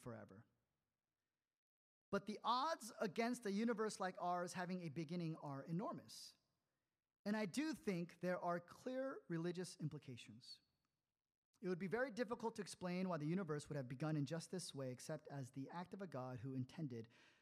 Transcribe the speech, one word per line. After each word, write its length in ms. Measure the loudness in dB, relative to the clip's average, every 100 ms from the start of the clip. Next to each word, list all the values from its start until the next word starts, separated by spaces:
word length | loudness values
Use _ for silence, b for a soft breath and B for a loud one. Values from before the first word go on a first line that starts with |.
forever. 420 | -8 -10 -12 -16 -20 _ _ _ _ _ _ _ _ _ _ _ _ _ _ _ _
But 140 | -2 0
the 120 | -2
odds 480 | 2 2 2 0 -2 0
against 440 | 0 4 2 2
a 60 | 2
universe 480 | 4 4 4 2 2
like 160 | -2 0
ours 320 | 2 2 2
having 300 | 0 0 0
a 60 | -2
beginning 460 | -2 0 0 0 0
are 220 | -4 -4 0
enormous. 640 | 0 0 -2 -8 -12 -12 -16 _ _ _ _ _ _ _ _ 0
And 100 | 2
I 100 | 2
do 260 | 2 2
think 440 | 2 2 2 0 0
there 160 | 2 2
are 220 | 4 2
clear 560 | 0 -8 -2 0 0 -2 0
religious 480 | 2 2 0 -4 -2
implications. 800 | -2 -2 -8 -10 -10 -14 -14 -16 _ _ _ _ _ _ _ _ _ -6
It 80 | -2
would 100 | 0
be 100 | 2
very 240 | 2 2
difficult 420 | 0 0 0 -2 -2
to 60 |
explain 460 | -6 -4 0 2 2
why 100 | 2
the 80 | 4
universe 420 | 2 2 -2 -2
would 80 | -2
have 120 | -2
begun 280 | 0 2 4
in 100 | 4
just 260 | 0 -2
this 200 | -4 -2
way, 160 | -2 -2
except 340 | -2 -4 -6 -4
as 220 | -6 -4 -4
the 120 | -4
act 180 | -4 -6
of 100 | -6
a 40 | -4
God 320 | -4 -2 -2
who 120 | 0
intended 520 | 0 0 -2 -2 -2 -8 B B B